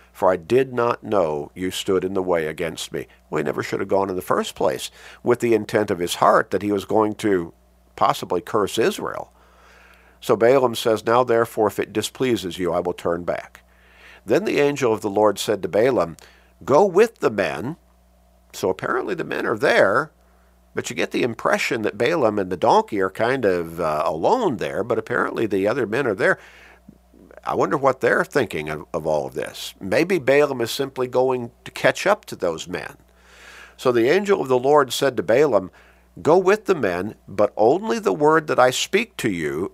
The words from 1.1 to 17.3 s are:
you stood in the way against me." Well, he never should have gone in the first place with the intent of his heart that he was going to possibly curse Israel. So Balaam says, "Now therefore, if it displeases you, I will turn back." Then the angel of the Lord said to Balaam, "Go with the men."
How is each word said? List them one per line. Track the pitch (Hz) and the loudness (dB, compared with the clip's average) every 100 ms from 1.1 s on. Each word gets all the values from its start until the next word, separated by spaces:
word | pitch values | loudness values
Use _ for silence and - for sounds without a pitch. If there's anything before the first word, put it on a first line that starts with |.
| 104 80 76 73 | 0 0 -2 -8
you | 90 92 | -8 -6
stood | - - 92 | -4 -2 -2
in | 92 98 | 0 -2
the | |
way | 92 85 78 | 0 0 -2
against | 80 82 - - | -6 -8 -8 -10
me." | 76 - _ _ | -10 -12 _ _
Well, | 156 | -4
he | |
never | 147 - | -4 -6
should | 113 - | -6 -6
have | 101 | -2
gone | 98 98 | 0 0
in | 92 | -4
the | |
first | - 208 226 - | -2 -2 -2 -4
place | 85 64 - - - - | -4 -4 -8 -16 -20 -4
with | 120 120 | 0 0
the | 120 | 2
intent | 110 104 110 104 | 0 0 -2 0
of | 87 | -2
his | 85 - | -4 2
heart | - 190 - | 4 4 2
that | 98 | -2
he | 104 | -2
was | 101 - | -2 0
going | 104 107 101 | 0 0 0
to | 107 92 82 - _ _ _ - | 0 0 -2 -12 _ _ _ 0
possibly | 107 - 95 90 | 0 0 -4 -6
curse | - 113 95 - | -2 -2 0 0
Israel. | 160 214 65 50 - _ _ _ _ - - - _ _ | -2 -2 -8 -10 -12 _ _ _ _ -20 -20 -20 _ _
So | - 110 | 0 4
Balaam | 117 135 123 | 6 6 4
says, | 113 117 107 113 | 0 0 0 2
"Now | 120 | 2
therefore, | 127 117 113 - 104 | 4 2 0 0 0
if | - | 0
it | - | -4
displeases | 104 101 - 131 107 90 87 | -4 -6 -2 0 0 -4 -4
you, | 87 | -2
I | 85 | -2
will | 90 | -2
turn | - 90 85 | -4 -4 -4
back." | 85 - - - _ _ _ _ - - - | -4 -6 -10 -20 _ _ _ _ -20 -14 -2
Then | 139 220 | 0 2
the | 123 | 2
angel | 143 139 127 | 2 2 0
of | 104 | 0
the | 107 | 0
Lord | 101 107 101 | 2 4 2
said | - 101 | -2 -2
to | 92 | 0
Balaam, | 98 131 110 85 - - _ _ _ 87 | 2 2 2 -2 -6 -20 _ _ _ 2
"Go | 143 | 4
with | 202 175 233 - | 4 4 2 2
the | |
men." | 143 | -2